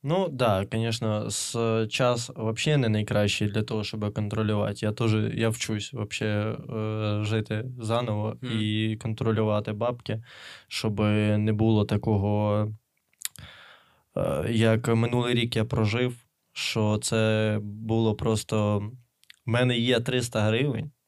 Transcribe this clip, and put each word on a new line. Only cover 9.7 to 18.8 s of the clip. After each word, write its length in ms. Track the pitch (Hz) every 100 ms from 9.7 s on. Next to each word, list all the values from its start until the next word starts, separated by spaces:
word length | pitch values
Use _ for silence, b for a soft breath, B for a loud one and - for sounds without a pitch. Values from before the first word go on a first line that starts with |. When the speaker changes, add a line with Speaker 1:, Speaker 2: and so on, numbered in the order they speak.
Speaker 1:
бабки, 500 | 101 117 120 - 110 113 B B B B
щоб 320 | - 113 104
не 540 | 107 104 104 104 107
було 320 | 107 110 107 101
такого, 840 | 104 113 104 101 104 104 104 107 107 _ _ _ _ - - B B B B B B B -
е, 280 | - 143 123
як 360 | 113 110 113 120
минулий 460 | 113 117 123 120
рік 220 | 120 120 117
я 100 | 110
прожив, 500 | 113 107 113 123 123 _ _ _
що 440 | - - 117 107 107
це 640 | - 113 110 107 110 107
було 520 | 104 104 113 113 113 104
просто: 640 | 120 107 - 110 104 104